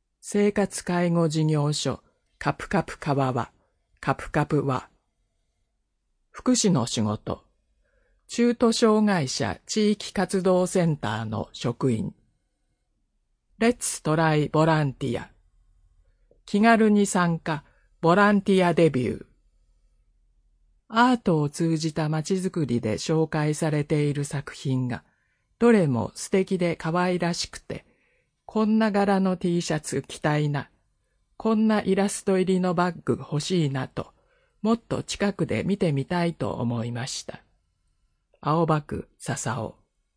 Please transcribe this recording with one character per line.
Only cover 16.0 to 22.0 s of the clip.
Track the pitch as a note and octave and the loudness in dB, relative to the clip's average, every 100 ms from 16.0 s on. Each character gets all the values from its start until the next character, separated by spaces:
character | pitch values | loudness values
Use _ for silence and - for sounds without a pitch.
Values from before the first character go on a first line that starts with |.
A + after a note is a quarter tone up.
| _ _ _ _ - | _ _ _ _ -4
気 | G3+ | 2
軽 | A3+ A3 A3 | 4 6 6
に | G#3 G3+ | 4 2
参 | F#3 F3 E3 | 2 0 0
加、 | - D3+ - _ _ - | -4 -6 -8 _ _ -2
ボ | E3 | 2
ラ | G3 G3+ | 6 6
ン | G3+ | 4
テ | G#3 | 4
ィ | F#3 | 4
ア | F3 | 4
デ | E3+ D#3+ | 4 4
ビ | C#3 A#2+ | 4 -2
ュ | - | -4
ー。 | - _ _ _ _ _ _ _ _ _ _ _ _ _ _ _ - | -12 _ _ _ _ _ _ _ _ _ _ _ _ _ _ _ -4
ア | A3+ B3 | 2 4
ー | A#3+ | 4
ト | - D#3 | 2 0
を | D3 | 0
通 | - E3 D#3+ | -2 -2 0
じ | D#3+ | -2
た | D#3 | -2